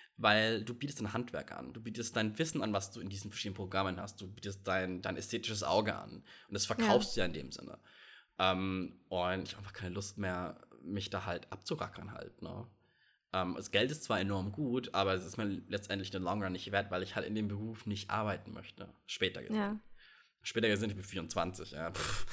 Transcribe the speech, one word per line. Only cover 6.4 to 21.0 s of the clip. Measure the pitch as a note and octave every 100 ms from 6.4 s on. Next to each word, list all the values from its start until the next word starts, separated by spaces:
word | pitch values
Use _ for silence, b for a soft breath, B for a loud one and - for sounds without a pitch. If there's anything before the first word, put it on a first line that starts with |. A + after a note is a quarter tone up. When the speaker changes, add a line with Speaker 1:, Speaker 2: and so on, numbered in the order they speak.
| b
Speaker 1:
Und |
das | G#2 -
Speaker 2:
Ja. |
Speaker 1:
verkaufst | - A3+ A#2+ - -
du |
ja | F#2
in |
dem | E2 C2+
Sinne. | - C2+ - b b b b b -
Ähm, | F#2 F#2 F#2+ F#2 F2+ - -
und | F#2 F2+ F#2 D#2+
ich |
hab | -
einfach | G2+
keine | - F#2
Lust | F2+ G2 -
mehr, | F#2+ F2+ F2 - - A#1
mich | C#2 G2+ F#2+
da | G2
halt | F#2+ F2 -
abzurackern | F#2+ - D#3 - - F#2+
halt, | - - -
ne? | - F#2+ B2 - _ _ _ _ _
Ähm, | F#2 F2+ D#2+
das | F#2+
Geld | G2+ B2+
ist | D3
zwar | - G#2
enorm | G2 G2 G2
gut, | G2+ C3 B2 -
aber | F#2+ G2
es | F#2+
ist | F2 G2+
mir | G#2 F#2+ -
letztendlich | G2 - G2+ F#2+
in | F#2+
den |
Long | F2 G#2
Run | F#2+
nicht | F2+ -
wert, | G2 G2
weil | F#2
ich | F#2+ -
halt | F#2+
in |
dem | G#2+ G#2
Beruf | G2+ A2 A2 -
nicht | G2+ -
arbeiten | G#2+ G#2+ F#2+ G#2
möchte. | G#2 G2+ - F#2 - -
Später | - F#2 -
gesehen. | - G#3+
Speaker 2:
Ja. | G3+ G#3+ - b b b b b
Speaker 1:
Später | - A#2 A2
gesehen, | G2+ G#2+
ich |
bin | G2